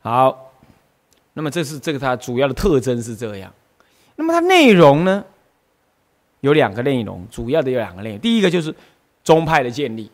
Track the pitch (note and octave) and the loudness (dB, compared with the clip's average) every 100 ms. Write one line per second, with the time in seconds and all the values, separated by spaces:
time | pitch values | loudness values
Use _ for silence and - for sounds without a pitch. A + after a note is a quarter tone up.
0 | A2+ A#2+ C3 - - _ _ _ _ _ | -4 0 0 0 -18 _ _ _ _ _
1 | _ _ _ - D3+ D3+ C#3+ D3+ E3 C#3 | _ _ _ -10 -6 -6 -6 -8 -8 -4
2 | C3+ B2+ - B2 C#3 B2+ G3+ C#3+ B2+ A#2+ | -4 -4 -4 -2 -2 -2 0 0 0 -4
3 | A2+ A2 A2+ G2+ F#2+ _ _ _ _ _ | -6 -10 -12 -12 -16 _ _ _ _ _
4 | _ - D#4+ E4+ E4+ F#4 C#4 F#3+ D3+ C#3+ | _ -8 -2 0 2 4 6 8 6 6
5 | F#3 G3 - _ _ _ _ _ _ _ | 2 -2 -6 _ _ _ _ _ _ _
6 | _ _ _ _ C3+ D3+ A#2+ G2 C3+ C3 | _ _ _ _ 2 2 2 0 -2 -2
7 | G#2 F#2+ F#2 - A#2 D#3 C3+ B2+ G#2 F2+ | -4 -10 -14 -12 -4 -2 0 -4 -6 -10
8 | G#2+ G#2 A#3 A3+ F#3+ F3 D#3 - _ _ | -12 -6 -2 2 2 0 -4 -10 _ _
9 | _ _ - E3 D#3+ D#3+ B2 A#2+ C#3 A2+ | _ _ 2 2 4 0 0 -4 -8 -8
10 | G#2+ | -14